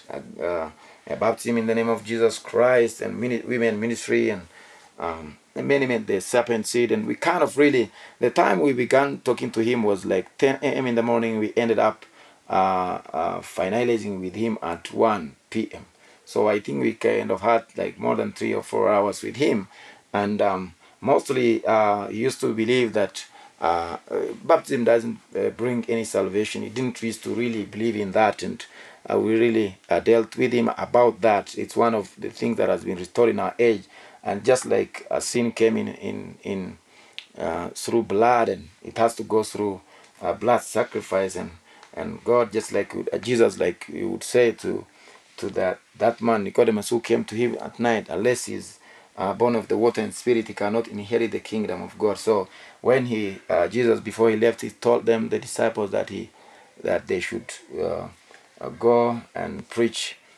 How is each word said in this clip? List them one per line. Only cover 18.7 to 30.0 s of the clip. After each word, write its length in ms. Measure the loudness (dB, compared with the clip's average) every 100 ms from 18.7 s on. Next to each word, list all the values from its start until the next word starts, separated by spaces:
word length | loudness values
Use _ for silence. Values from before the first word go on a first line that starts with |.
| 0 2
hours 300 | 4 2 -2
with 140 | -8 -2
him, 320 | 0 0 -4 -14 -20 -20 _
and, 280 | -2 -2 0
um, 340 | 0 0 -6 -14 _ _
mostly, 640 | 0 0 2 0 2 2 2
uh, 420 | 4 4 2 -2
he 100 | -4
used 220 | -2 -2
to 140 | -2
believe 380 | 0 2 2 2
that, 300 | 0 -2 -4 -16 -20 -20 -4
uh, 360 | 0 0 -2 -8 -6
uh, 60 | -4 -4 -4
baptism 400 | 2 2 2 0
doesn't, 340 | 4 4 2 -8 -8
uh, 160 | -4 -2
bring 340 | -2 -2 -2 -2
any 160 | -2
salvation. 580 | -2 -2 0 0 -2 -4
He 60 | -8
didn't 340 | -4 -4 -4
used 200 | -6 -6
to 100 | -6
really 300 | -4 -2 -4
believe 320 | -6 -4 -2 -2
in 160 | 0
that, 300 | 4 4 2
and, 220 | -6 -8 -14 -20 -20 -16 -2
uh, 80 | 0
we 200 | 2 4
really, 400 | 4 4 0 -4 -2
uh, 120 | 0